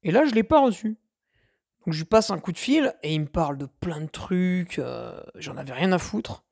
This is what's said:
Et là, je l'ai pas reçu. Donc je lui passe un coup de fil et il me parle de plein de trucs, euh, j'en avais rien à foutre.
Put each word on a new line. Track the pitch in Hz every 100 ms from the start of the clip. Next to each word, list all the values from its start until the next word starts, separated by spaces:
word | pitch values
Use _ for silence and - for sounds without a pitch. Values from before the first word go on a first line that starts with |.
Et | 175
là, | 202
je | 302
l'ai | 226
pas | - 311
reçu. | 269 196 220 220 _ _ _ _ _ _ _ _
Donc | -
je | 156
lui |
passe | 160 220 214
un | 185
coup | -
de | 165
fil | - 302 262 -
et | 151
il | 156
me | 151
parle | 175 151 139
de | 139
plein | _ 180 151
de | 156
trucs, | - - 185 180 180 175 -
euh, | 123 120 120 - -
j'en | - 139 120
avais | 139
rien | 127 185
à | 180
foutre. | - 208 - - _